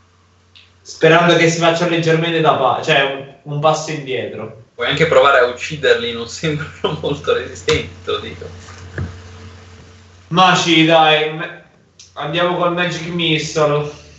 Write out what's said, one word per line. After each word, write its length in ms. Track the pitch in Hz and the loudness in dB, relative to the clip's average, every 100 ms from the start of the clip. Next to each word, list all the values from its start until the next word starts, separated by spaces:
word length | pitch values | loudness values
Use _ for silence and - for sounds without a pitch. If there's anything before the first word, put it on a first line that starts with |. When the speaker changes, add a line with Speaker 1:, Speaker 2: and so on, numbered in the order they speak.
| _ _ _ _ _ _ _ _ | _ _ _ _ _ _ _ _
Speaker 1:
Sperando 520 | - - 160 165 175 | -20 0 4 4 4
che 160 | 160 165 | 4 2
si 80 | 165 | 2
faccia 300 | 170 165 170 | 0 0 0
leggermente 520 | 165 160 160 170 165 | 0 0 0 0 0
da 140 | 151 | 0
pa-, 260 | 131 127 - | 2 0 0
cioè, 540 | - 143 135 139 - - | 0 0 0 -4 -12 -16
un, 120 | 151 | -10
un 60 | 147 | -2
passo 300 | 156 151 - | 0 0 -4
indietro. 720 | 147 131 117 - 107 110 - - | -8 -6 -6 -8 -10 -14 -16 -18
Speaker 2:
Puoi 140 | - 123 | -6 -4
anche 200 | 143 165 | 0 2
provare 340 | 131 139 131 | 4 6 6
a 60 | 123 | 2
ucciderli, 680 | 123 - 151 123 117 117 | 0 -10 -2 2 2 0
non 160 | 233 - | -6 -10
sembrano 680 | - 160 147 - - 196 151 | -8 -6 -4 -8 -6 -6 -4
<laughs> 40 | |
molto 320 | 156 147 - | -6 -4 -2
resistenti, 560 | - - - - 156 - - | -2 -4 -6 -2 -2 -4 -12
te 60 | - | -8
lo 60 | 104 | -8
dico. 540 | 110 - - - - - - - - - - - - - - - - - - - - | -8 -14 -16 -16 -18 -20 -14 -10 -10 -12 -20 -20 -20 -20 -20 -20 -20 -20 -20 -20 -4
Speaker 1:
Ma 280 | 170 185 - | 2 4 4
sì, 280 | 170 160 | 4 4
dai, 480 | 160 160 156 151 156 | 6 6 6 4 0
me-, 280 | 160 165 - - _ _ _ - | -6 -10 -14 -20 _ _ _ -20
andiamo 420 | - 147 170 180 175 | -12 -6 -2 0 0
col 160 | 175 | 0
Magic 340 | 170 175 156 170 | 0 -4 -4 -6
Missile. 800 | 175 160 151 - 160 147 147 - - - | -2 0 -2 -2 0 0 0 -4 -10 -20